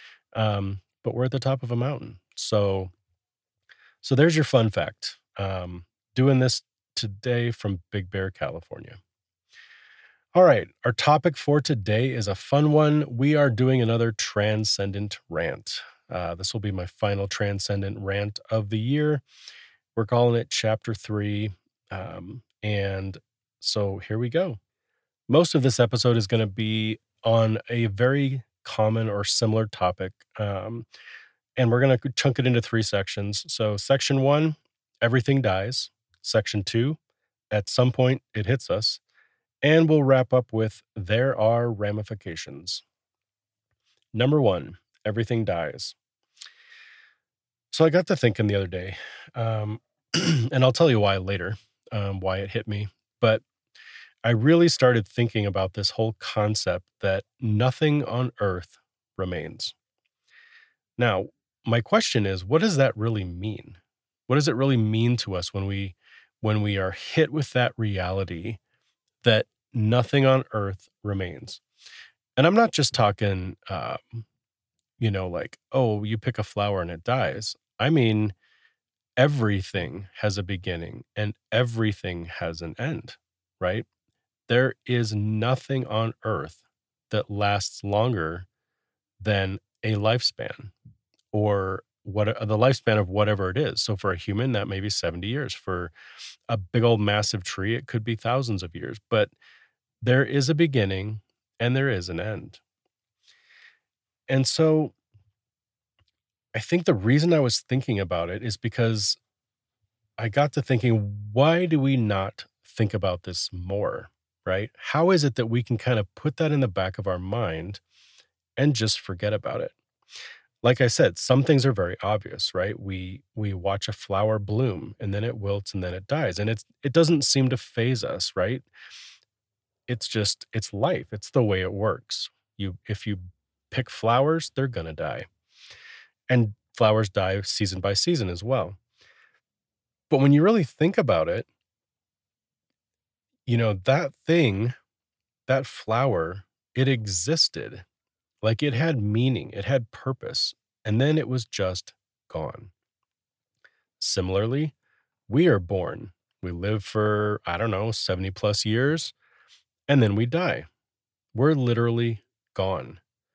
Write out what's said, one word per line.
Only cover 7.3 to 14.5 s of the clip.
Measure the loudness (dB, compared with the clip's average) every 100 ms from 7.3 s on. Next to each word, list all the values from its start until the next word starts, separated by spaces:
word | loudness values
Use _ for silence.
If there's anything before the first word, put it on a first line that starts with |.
| -2 -2
from | -4 -4 -6 -6
Big | -8 -6
Bear, | -6 -6
California. | -6 -8 -8 -14 -18 -18 -20 _ _ _ _ _ -20 -20 -20 _ _ _ _ _
All | 6
right, | 8 8 2 _
our | -2
topic | 2 4 4 2 0
for | 0 2
today | 2 -2 0 0 0
is | -2 -4
a |
fun | -4 0 4 6
one. | 6 4 2 0
We | 0 2
are | 4 4
doing | 4 2 4
another | 2 2 0
transcendent | -2 -4 0 0